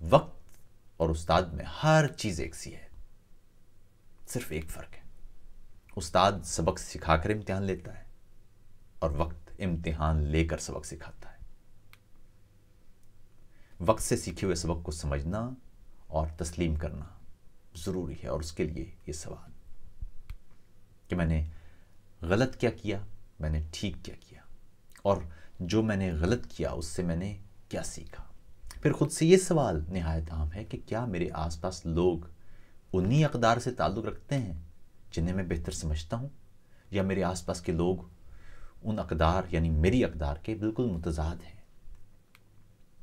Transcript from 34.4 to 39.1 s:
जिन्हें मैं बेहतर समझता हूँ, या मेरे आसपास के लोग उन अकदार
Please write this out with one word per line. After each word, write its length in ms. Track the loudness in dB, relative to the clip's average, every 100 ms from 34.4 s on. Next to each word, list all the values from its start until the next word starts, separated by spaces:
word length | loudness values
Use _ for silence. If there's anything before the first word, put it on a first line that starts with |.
| -2 -6 -10 -16 -18 -18 -8
जिन्हें 200 | -2 0
मैं 140 | 0 0
बेहतर 240 | -2 -2
समझता 440 | -2 0 -2 -2 -4
हूँ, 140 | -4 -10 -20 -20 -20 -20 -4
या 100 | 0
मेरे 200 | 2 2
आसपास 380 | 2 0 -2 -4
के 120 | 0
लोग 360 | 2 4 2 -4 -16 -16 -16 -12 -10 -12 -8
उन 140 | -4 -2
अकदार 500 | 0